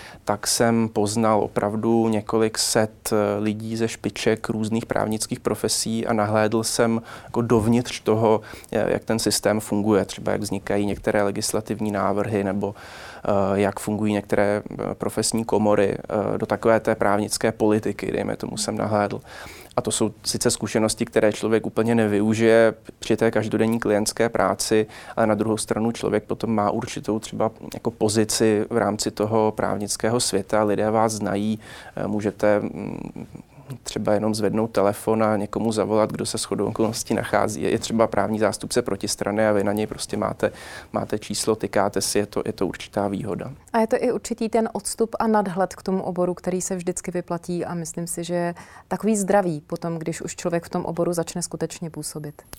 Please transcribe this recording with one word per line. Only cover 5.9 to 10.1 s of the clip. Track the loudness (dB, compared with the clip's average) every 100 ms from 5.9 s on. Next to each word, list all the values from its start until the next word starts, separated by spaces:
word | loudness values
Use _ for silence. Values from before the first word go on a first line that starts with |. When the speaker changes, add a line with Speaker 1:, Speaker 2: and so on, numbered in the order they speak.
| -2 0
Speaker 1:
a |
nahlédl | 0 2 2 2 2
jsem | 0 2 2 2 -4 -16
jako | -6 -4
dovnitř | 2 4 4 2 0 -6
toho, | 0 2 4 2 0 -16 -4
eh, | -2 0
jak | -2
ten | -2 0
systém | 0 2 2 0
funguje, | 0 0 4 2
třeba | 2